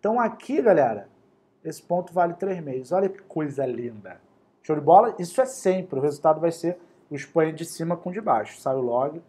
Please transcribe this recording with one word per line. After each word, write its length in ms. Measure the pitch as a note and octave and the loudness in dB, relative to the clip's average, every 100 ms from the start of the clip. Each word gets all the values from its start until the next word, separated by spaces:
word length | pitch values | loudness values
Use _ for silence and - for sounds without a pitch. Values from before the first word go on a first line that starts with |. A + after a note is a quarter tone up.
Então 180 | G3+ A#3+ | -2 0
aqui, 440 | A3+ A3 - C#4+ | -2 -4 -6 0
galera, 440 | B3 E3+ B2+ G#2 - _ _ _ _ _ | 4 6 4 0 -10 _ _ _ _ _
esse 200 | D#3+ D#3 | -16 -16
ponto 320 | _ F3 F3+ | _ -4 -2
vale 180 | E3+ F3 | 0 0
três 300 | E3+ G3 F#3 | 0 -6 -6
meios. 300 | D3+ C3 B2+ | -6 -8 -2
Olha 180 | F3+ G3 | 0 0
que 100 | F#3+ | -4
coisa 420 | - - D3+ C3 B2+ | -10 -6 -4 -4 -4
linda. 520 | A#2+ A#2+ G#2+ F#2+ F2 _ _ _ _ | -4 -8 -10 -18 -20 _ _ _ _
Show 120 | - | -4
de 60 | D3+ | -2
bola? 340 | D3 F3 A3+ - | 8 8 8 0
Isso 200 | F3 - | -6 -2
é 60 | |
sempre. 540 | C4 - F#3+ F#3 F#3 C3+ | -2 0 -2 0 -2 -2
O 40 | |
resultado 380 | C#3+ D3 D#3+ D#3 | -2 0 2 2
vai 100 | E3+ | 0
ser 280 | E3 E3 F3 - _ _ | -2 -4 -6 -12 _ _
o 40 | |
expoente 420 | C#3+ C#3+ E3+ D#3+ D#3 | -12 -4 0 0 -2
de 100 | E3 | -12
cima 280 | - E3 | -8 -6
com 140 | E3+ F3+ | -4 -6
o 40 | |
de 100 | F#3 | -8
baixo. 360 | G#3+ A#2+ G#2 - | 0 0 0 -8
Sai 160 | - | -4
o 60 | C3 | -2
log 400 | B2 A#2+ C#3 D#3+ | 0 0 -2 -6